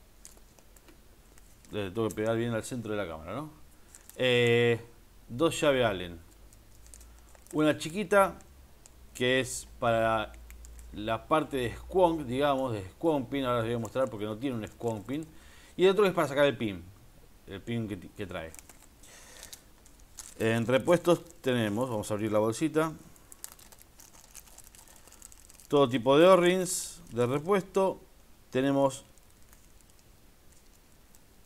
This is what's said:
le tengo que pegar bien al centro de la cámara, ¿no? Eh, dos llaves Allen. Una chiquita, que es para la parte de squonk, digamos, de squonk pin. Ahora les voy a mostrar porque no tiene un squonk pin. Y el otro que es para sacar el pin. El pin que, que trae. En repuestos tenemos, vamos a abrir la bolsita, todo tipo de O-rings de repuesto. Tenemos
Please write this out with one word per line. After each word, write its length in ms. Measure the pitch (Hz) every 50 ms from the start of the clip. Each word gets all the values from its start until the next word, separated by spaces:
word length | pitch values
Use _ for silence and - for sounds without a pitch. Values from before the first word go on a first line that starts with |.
| - - - - - - - - - - - - - - - - - - - - - - - - - - - - - - - - - - -
le 180 | 104 101 95
tengo 180 | 90 113 113 107
que 60 | 90
pegar 220 | - 107 113 113
bien 180 | 113 117 120 117
al 80 | 110 104
centro 300 | - 139 123 110 107 107
de 60 | 104
la 100 | 101 85
cámara, 260 | 80 80 78 85 101
¿no? 160 | 127 156 151 - - - - - - - - - - - - -
Eh, 680 | - 123 127 123 120 120 120 120 120 120 120 117 110 - - - - - - - - -
dos 340 | - 113 120 160 165 - -
llaves 260 | 160 151 139 127 123
Allen. 340 | 110 101 92 90 87 87 82 85 - - - - - - - - - - - - - - - - - - - - - - - - - -
Una 240 | 151 151 151 143
chiquita, 640 | - - 160 156 202 208 170 202 202 196 190 196 - - - - - - - - - - - - - - - -
que 280 | - 123 123 131 131
es 260 | 131 123 - - - - - -
para 520 | - 120 117 113 113 113 113 110 107 - - - - - - - - - - - - - -
la 340 | 87 107 110 113 113 -
parte 300 | - 156 156 151 127 -
de 180 | 135 123 110 101
squonk, 460 | - - - - 190 185 170 165 160
digamos, 540 | 147 120 123 131 143 147 139 131 135 131 113
de 140 | 104 92 92
squonk 380 | - - - 170 156 143 127 113
pin. 160 | 131 139 135
Ahora 180 | 123 123 120 113
les 80 | 113
voy 40 | 120
a 40 | 120
mostrar 300 | 117 104 - 131 135 127
porque 160 | 120 104 104
no 120 | 107 110 107
tiene 160 | 123 143 123
un 140 | 113 107 104
squonk 360 | - - - 117 113 110 92
pin. 220 | 117 131 151 165 - - - - - - - - - - -
Y 60 | 175
el 60 | 190
otro 140 | 196 196 208
que 40 | 190
es 60 | -
para 120 | 175 160
sacar 200 | 139 135 139 147
el 100 | 143 131
pin. 260 | 117 120 107 98 87 85 90 - - - - - - - - - - -
El 140 | - 95 95
pin 260 | - - 120 117 113
que, 120 | 101 104 92
que 260 | 87 76 - - 104
trae. 240 | 90 90 87 80 80 - - - - - - - - - - - - - - - - - - - - - - - - - - - - - - - - - - - - - -
En 280 | 104 110 113 117 117
repuestos 560 | 107 127 135 - - 175 170 175 170 170 165 - - - - -
tenemos, 480 | 135 127 120 113 107 101 110 127 131
vamos 200 | 117 107 101 -
a 40 | 107
abrir 180 | 101 107 110 104
la 60 | 107
bolsita, 560 | 107 113 113 - 160 156 143 156 160 160 156 170 - - - - - - - - - - - - - - - - - - - - - - - - - - - - - - - - - - - - - - - - - - - - - - - - - - - - - -
todo 180 | - 143 139
tipo 300 | 127 120 135 110 135 139
de 100 | 147 165
O-rings 760 | 185 190 175 175 175 180 185 185 175 - - - - - - - - -
de 140 | 113 120
repuesto. 760 | 120 135 147 147 170 208 196 185 190 - 196 190 185 135 - - - - - - - - - - -
Tenemos 560 | - 127 131 139 139 139 139 135 131 - - - - - - - - - - - - - - - - - - - - - - - - - - - - - - - - - - - - - - - - - - - - - - - - - -